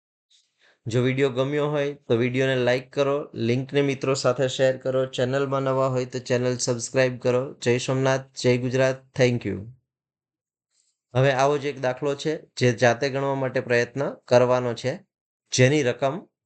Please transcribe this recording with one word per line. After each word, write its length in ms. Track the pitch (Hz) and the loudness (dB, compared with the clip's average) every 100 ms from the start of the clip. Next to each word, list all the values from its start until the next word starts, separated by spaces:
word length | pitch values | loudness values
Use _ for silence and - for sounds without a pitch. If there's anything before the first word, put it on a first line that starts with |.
| _ _ _ _ _ _ _ _ 117 | _ _ _ _ _ _ _ _ -4
જો 180 | 117 127 | 0 0
વીડિયો 240 | 131 139 | 2 0
ગમ્યો 380 | 123 135 147 147 | 0 -2 0 -2
હોય 240 | 147 143 143 - | -2 -4 -6 -2
તો 100 | 117 | 0
વીડિયોને 360 | 123 127 131 131 123 | 2 0 0 0 0
લાઈક 220 | 127 135 - | 0 -2 -2
કરો, 200 | 139 143 - | 0 0 -4
લિંકને 480 | 113 113 127 131 139 | -4 0 0 0 0
મિત્રો 340 | 143 131 135 131 | 0 0 0 0
સાથે 320 | 131 123 131 - | 0 0 0 2
શેર 180 | 131 127 | 0 0
કરો, 260 | 131 131 131 | -2 -2 -2
ચેનલમાં 580 | 135 123 135 139 135 | -2 -2 0 -2 -2
નવા 280 | 135 131 131 | 0 0 0
હોય 160 | 127 123 | 0 -4
તો 60 | 127 | -6
ચેનલ 380 | - 123 127 123 | -2 0 0 -2
સબસ્ક્રાઇબ 580 | - 120 - 131 127 123 | -2 -4 -2 0 0 0
કરો. 240 | 127 123 139 - | 0 0 -2 -4
જય 160 | 123 120 | 0 0
સોમનાથ, 460 | - 131 135 131 135 - | 0 0 2 0 -4 -4
જય 120 | 127 123 | 0 2
ગુજરાત, 400 | 127 127 131 131 _ - | 0 0 0 0 _ 0
thank 280 | 123 120 104 | 2 2 -4
you. 100 | 98 110 - _ _ _ _ _ _ _ _ _ _ _ _ _ | -8 -10 -18 _ _ _ _ _ _ _ _ _ _ _ _ _
હવે 180 | 123 135 | 0 2
આવો 240 | 131 139 147 | 4 2 2
જ 140 | 139 | -2
એક 80 | 131 | -4
દાખલો 340 | 131 127 143 139 | -4 -2 -4 -4
છે 180 | 160 156 - - | -4 -6 -8 0
જે 160 | 123 113 | 0 4
જાતે 220 | 120 117 139 | 2 2 -2
ગણવા 300 | 131 139 135 | -2 -2 -2
માટે 180 | 131 127 | -2 -4
પ્રયત્ન 420 | 117 120 120 135 151 254 - | 0 0 0 -4 -6 -6 2
કરવાનો 460 | 123 123 127 123 | 4 4 2 -2
છે, 200 | 113 127 180 _ _ _ _ _ | -4 -6 -8 _ _ _ _ _
જેની 280 | - 127 151 | 2 4 4
રકમ 360 | 123 120 139 165 - _ | 0 0 -2 -4 -12 _